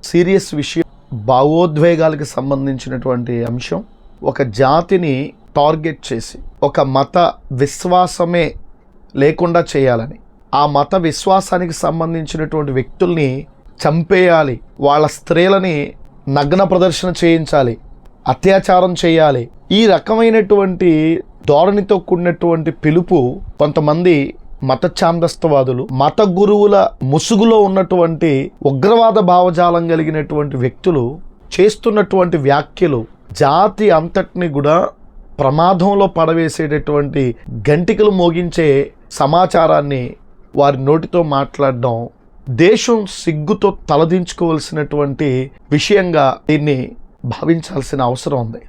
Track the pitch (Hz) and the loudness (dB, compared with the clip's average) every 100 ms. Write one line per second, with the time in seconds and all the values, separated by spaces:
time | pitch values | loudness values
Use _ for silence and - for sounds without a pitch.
0 | - 170 180 190 - 151 139 165 165 - | 0 0 2 0 -2 -8 -6 -6 -6 -8
1 | _ 117 104 127 143 160 175 151 170 165 | _ -8 0 2 2 2 0 2 2 2
2 | 160 151 147 - 135 139 139 131 - 127 | 0 -2 -8 -6 -4 -4 -4 -6 -8 -6
3 | 127 123 120 120 117 123 - 165 226 - | -4 -4 -4 -4 -4 -6 -6 -8 -10 -20
4 | - - - 135 131 104 131 156 175 190 | -20 -8 -6 -4 -6 0 2 2 0 -2
5 | 165 131 147 - - - 147 156 160 151 | -2 -4 -6 -14 -6 0 0 0 -6 -10
6 | - 113 - - - - 143 165 135 135 | -8 -10 -10 -16 -18 -4 -2 0 0 0
7 | 139 180 170 - - 127 139 - 180 180 | 0 2 0 -2 -12 -4 -4 -4 0 0
8 | 180 - 170 175 156 - - - _ - | 0 -2 -2 0 -2 -6 -20 -20 _ -20
9 | - - 143 156 170 170 165 143 131 120 | -12 0 0 2 0 0 0 0 0 0
10 | 117 - - _ _ 135 143 143 143 190 | -4 -14 -20 _ _ 0 2 0 0 0
11 | 165 143 - 190 190 180 175 160 156 165 | -2 -4 0 0 0 -4 -4 -4 -4 -4
12 | 165 165 151 160 156 160 143 131 123 - | -4 -6 -8 -6 -4 -4 -2 -4 -6 -2
13 | 180 165 139 131 147 _ - - 170 160 | -2 0 -2 -4 -12 _ -20 -4 -2 -2
14 | 160 190 180 165 143 117 - - 139 143 | 0 2 4 4 2 -4 -12 -2 2 2
15 | 151 - - 165 180 196 185 151 - - | 0 -4 -2 2 4 2 0 -4 -6 -12
16 | - - - 139 143 185 185 185 175 160 | -20 -14 -4 -2 0 0 2 2 2 0
17 | 180 156 170 165 151 151 123 117 - - | -6 0 2 2 2 0 0 -4 -14 -20
18 | - _ - 127 185 190 190 180 180 170 | -20 _ -6 0 2 2 2 2 2 0
19 | 175 160 156 131 117 - - 196 226 170 | 0 2 2 0 -6 -14 -2 2 4 2
20 | - 220 226 220 202 202 196 180 180 156 | 0 2 4 2 2 2 2 0 2 2
21 | 160 165 - - - 143 185 202 196 196 | 2 -2 -6 -10 0 4 4 0 0 -2
22 | - 175 175 170 170 165 156 - 156 165 | 0 -2 0 -2 0 0 -2 -2 0 0
23 | 175 175 123 160 - - 151 151 147 156 | 2 0 0 -4 -14 -2 0 0 0 2
24 | 175 156 139 - - - 131 131 180 - | 2 2 0 -8 -18 -10 -4 -2 -2 0
25 | 170 170 165 - 165 143 131 127 131 131 | 0 0 -2 -2 0 2 2 -2 -6 0
26 | 143 - 202 175 208 208 208 202 190 - | 0 2 0 2 2 4 4 4 2 -2
27 | 131 151 - 220 226 220 196 190 180 185 | -2 -2 0 2 4 4 4 2 0 0
28 | 165 165 170 135 139 - 143 135 190 233 | 0 0 0 0 -4 -4 -2 0 2 4
29 | 226 214 180 180 180 170 175 170 170 165 | 4 2 4 4 4 2 2 2 0 0
30 | 160 156 147 151 147 131 123 - 190 156 | 0 -4 -4 -4 -4 -4 -4 -2 -2 0
31 | 120 156 - - - - 202 208 233 208 | -2 -8 -18 -20 -10 2 2 2 -2 0
32 | 196 190 180 165 135 143 147 - 175 127 | 0 0 0 0 2 0 -2 -2 0 0
33 | 110 - - - 139 156 208 202 208 165 | -6 -16 -18 0 2 4 0 2 2 2
34 | 165 190 185 185 175 143 139 170 - - | 0 -4 -4 -6 -4 -2 2 2 0 -8
35 | - - - - 135 147 175 190 190 202 | -20 -20 -20 -2 0 2 2 2 2 2
36 | 190 170 160 165 165 - 156 151 135 147 | 0 0 0 2 -2 -4 -4 -4 -2 -2
37 | 143 147 127 117 - 117 104 147 180 202 | -2 -2 -2 -4 -12 -6 0 0 0 2
38 | 208 190 175 165 175 - 156 139 143 - | 2 2 0 0 -4 0 2 2 0 -10
39 | - - 139 170 185 175 160 156 143 135 | -20 -2 0 2 2 2 2 2 0 -6
40 | 120 - - - - - 143 135 135 160 | -6 -12 -20 -20 -8 0 2 2 0 0
41 | - 180 160 139 139 - 139 123 127 113 | 0 -2 0 -2 -4 -2 -2 0 -4 -4
42 | 117 _ _ - - 120 170 226 - 233 | -10 _ _ -20 -10 2 2 2 0 -2
43 | 202 - - 151 151 214 196 - - 151 | -2 -8 -6 -4 -4 0 0 -2 -2 0
44 | 165 185 175 - 170 156 - 160 147 147 | 2 0 -4 -4 -2 -2 -4 -8 -4 -4
45 | 143 127 151 127 131 - - 147 - 208 | -4 -2 -2 -2 -4 -12 -4 -2 2 0
46 | 180 160 135 123 - 151 151 131 127 - | 2 2 0 0 -2 -2 0 -2 -6 -14
47 | - _ 127 - 156 165 156 - 131 139 | -20 _ -10 -6 -2 -2 -2 -10 -6 -4
48 | 123 127 - 139 113 113 | -4 -4 -4 -4 -6 -10